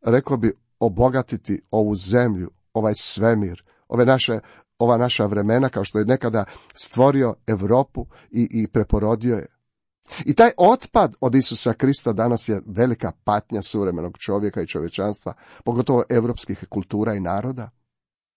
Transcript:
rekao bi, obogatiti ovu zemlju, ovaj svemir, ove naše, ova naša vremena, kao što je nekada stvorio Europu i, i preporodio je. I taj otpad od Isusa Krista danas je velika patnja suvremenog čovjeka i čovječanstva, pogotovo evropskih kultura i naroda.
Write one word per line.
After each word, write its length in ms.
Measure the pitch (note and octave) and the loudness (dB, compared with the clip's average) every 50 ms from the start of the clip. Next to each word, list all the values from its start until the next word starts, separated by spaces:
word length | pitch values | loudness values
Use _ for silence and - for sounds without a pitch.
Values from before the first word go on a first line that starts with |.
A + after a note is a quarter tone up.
rekao 340 | - - A#2 C3 - - C#3 | 0 2 2 2 2 0 -4
bi, 180 | A#2+ G#2+ A2 - - _ _ _ _ | 0 0 0 -2 -2 _ _ _ _
obogatiti 800 | A#2 A2+ F#2 F2 B2 C3 B2+ C3 B2 - - G2 - - G2+ - - _ | -2 -2 2 2 2 2 2 0 -4 -4 -8 -10 -6 -6 -6 -6 -6 _
ovu 240 | - A2 G#2+ G#2 G#2+ | 0 0 0 0 -2
zemlju, 560 | F#2+ F#2+ F#2 G#2 B2 B2 A#2+ G#2 F2+ F2+ E2 - _ _ _ | -4 -4 0 2 2 2 2 0 -4 -6 -10 -12 _ _ _
ovaj 220 | _ A2+ G#2+ G#2+ G#2 | _ -2 0 0 -2
svemir, 680 | - - - - G2 G#2 A2+ A#2 G#2+ G#2 F#2 F2 - _ _ _ _ _ _ | -2 -4 -6 -2 0 2 2 2 2 -2 -4 -8 -12 _ _ _ _ _ _
ove 160 | - A#2 B2 | 0 2 4
naše, 340 | B2 C3 B2+ - - A#2 G#2+ - - - - _ _ _ _ | 4 4 2 2 -2 -4 -6 -6 -12 -20 -20 _ _ _ _
ova 180 | A#2 A#2 A#2+ | 2 2 4
naša 300 | A2+ B2 B2 - - G#2+ | 2 2 0 0 -2 -2
vremena, 420 | G#2 G#2 G#2 G2+ G#2+ A2+ B2 C3+ C3 | 0 0 0 0 2 2 2 2 0
kao 160 | - G#2 G2 | -2 -4 -6
što 140 | - - G#2 | -2 -2 -2
je 60 | G#2+ | 0
nekada 400 | G#2+ C3 C3 - A#2 A2 A2 G2 - - - - _ - | 0 0 0 0 -2 -2 -2 -4 -4 -10 -20 -20 _ -12
stvorio 600 | - - - - A#2+ B2+ C#3 C#3 C#3 C3 A#2 - - _ | -12 -12 -6 2 4 4 4 4 2 0 0 -2 -6 _
Europu 600 | - A2 F#2+ F#2+ G2 A2+ B2+ C3+ - _ B2+ A#2+ - - - _ _ | -4 -4 -2 0 2 2 2 2 0 _ -12 -12 -12 -16 -20 _ _
i, 180 | - A#2+ A#2 - | -2 -2 -2 0
i 180 | - A2+ G#2+ G2+ | 0 -4 -4 0
preporodio 680 | - A2+ G#2 - - G#2 G2+ G#2+ A#2 G#2+ A2+ B2 A#2 | -2 -2 0 0 0 0 0 0 -2 0 0 -2 -2
je. 100 | G2+ - - _ _ _ _ _ _ _ _ _ _ _ _ - - - | -2 -6 -12 _ _ _ _ _ _ _ _ _ _ _ _ -16 -10 -4
I 100 | - C#3+ | -2 6
taj 160 | - A3+ A#3 - | 6 6 6 6
otpad 600 | - F3+ G3 A#3+ B3+ - - - A3+ F#3+ C3+ G#2 _ | 6 6 6 6 4 0 0 2 2 2 2 0 _
od 140 | - B2+ A#2 | -2 2 2
Isusa 380 | C3+ B2+ - B2 A2 - B2 | 2 2 2 -4 -4 -2 -2
Krista 400 | A2 - C3+ C3 C#3 - - B2 | -2 0 0 0 0 0 -2 -4
danas 360 | G#2+ F#2+ A2 A#2+ A#2+ A2+ - - | -2 0 0 0 0 -2 -2 -4
je 120 | G#2+ G2 - | -6 -6 -6
velika 460 | G#2+ G2 G2+ A#2+ B2+ A#2 - - F#2+ - - _ | -8 -2 0 0 0 0 -2 -4 -8 -8 -6 _
patnja 380 | - G#2 G#2 - _ - G#2 | -2 -2 -2 -2 _ -8 -8
suvremenog 560 | G2+ - - G#2+ G2+ F#2 F2+ E2 E2+ F2 F#2 - | -8 -6 -4 -2 -2 -2 -2 -4 -8 -8 -10 -12
čovjeka 440 | - - G2 G2+ G#2 G#2 - G#2 | -6 -4 -4 -2 -2 -4 -4 -6
i 40 | E2+ | -8
čovječanstva, 680 | - - D#2 D#2 F2 - - G2 G#2 G#2 - - E2+ - - - - - - - | -6 -6 -8 -8 -6 -6 -4 -4 -4 -6 -6 -10 -14 -14 -14 -20 -20 -20 -8 -6
pogotovo 400 | - A#2+ A#2+ A#2+ - C3+ A#2+ B2 - | -4 -2 -2 0 2 2 0 2 2
evropskih 560 | B2+ A#2 A2+ A#2+ A#2+ - - - G2 - - - | 0 0 0 0 -4 -6 -8 -10 -10 -10 -10 -8
kultura 460 | - G#2 F#2+ - - G#2 G#2+ A2+ G#2+ | -8 -8 -6 -4 -4 -2 -2 -2 -4
i 60 | G2+ | -4
naroda. 500 | F#2 E2+ F#2 G2+ A2 B2+ C3 B2 A2 - _ _ _ _ _ _ _ _ _ _ _ _ _ | -4 -4 -4 -4 -4 -6 -8 -8 -12 -16 _ _ _ _ _ _ _ _ _ _ _ _ _